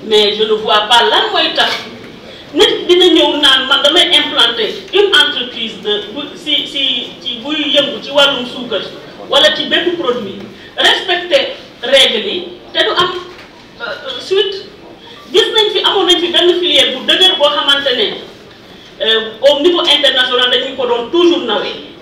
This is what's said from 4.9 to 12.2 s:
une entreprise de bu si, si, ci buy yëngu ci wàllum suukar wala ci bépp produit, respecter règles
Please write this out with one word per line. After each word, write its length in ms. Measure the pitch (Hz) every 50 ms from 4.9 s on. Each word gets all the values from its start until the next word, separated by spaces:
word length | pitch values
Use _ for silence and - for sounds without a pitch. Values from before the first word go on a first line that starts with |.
| -
une 180 | 381 415 392 -
entreprise 640 | 403 - - - - 247 247 - 240 233 220 185 -
de 200 | - 214 208 208 - - 233
bu 140 | 277 294 285 -
si, 320 | - - 302 294 269 262
si, 400 | - - 277 277 277 277 262 - - - -
ci 160 | - - 240 220 226
buy 280 | 285 311 302 294 285
yëngu 300 | - 285 277 - 226 208 -
ci 80 | 269
wàllum 340 | 277 285 277 269 269 247 247
suukar 360 | - - 262 247 - 214 185 - - - - - - - - 202 -
wala 260 | 240 277 - - -
ci 80 | - 285
bépp 300 | - - 349 339 349 339
produit, 420 | - 262 254 240 214 208 190 - - - - - - - - -
respecter 760 | - 226 294 - 359 359 370 359 349 349 349 320 269 - - - - - - - -
règles 440 | - 247 277 269 - - 233 214